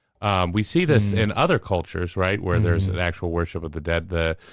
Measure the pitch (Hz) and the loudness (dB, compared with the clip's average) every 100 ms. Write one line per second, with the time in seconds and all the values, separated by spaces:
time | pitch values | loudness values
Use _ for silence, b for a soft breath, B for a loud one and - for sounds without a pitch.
0 | _ _ 104 95 90 98 104 170 170 127 | _ _ 0 2 2 0 0 0 4 4
1 | 101 104 104 107 170 143 - 92 82 85 | 4 2 0 2 2 0 0 -4 -2 -6
2 | 87 95 92 101 92 98 110 98 95 87 | -6 -2 0 0 0 2 2 2 0 0
3 | 87 85 87 85 85 82 80 80 76 82 | -2 -2 -4 -2 -2 -6 -8 -8 -2 -2
4 | 80 87 82 80 B | -2 -2 -2 -4 B